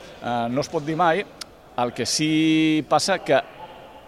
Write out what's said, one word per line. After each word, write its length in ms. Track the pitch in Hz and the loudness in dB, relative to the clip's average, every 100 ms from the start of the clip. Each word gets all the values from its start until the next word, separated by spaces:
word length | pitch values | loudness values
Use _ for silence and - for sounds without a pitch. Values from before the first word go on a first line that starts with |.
| - - | -12 -10
eh, 260 | 117 120 117 | -4 -2 -2
no 120 | 127 | -2
es 80 | 147 | -2
pot 120 | 165 | -4
dir 120 | 147 160 | -4 2
mai. 280 | 175 175 196 - - - - - | 2 2 -4 -14 -20 -20 -10 -2
El 120 | 123 | -2
que 160 | 120 113 | -2 -2
sí 760 | - 156 156 160 160 156 156 135 | 0 2 2 4 4 4 2 2
passa 320 | 151 - 180 | 0 2 -2
que 160 | - 135 - - - - - - | 2 2 0 -12 -18 -18 -20 -20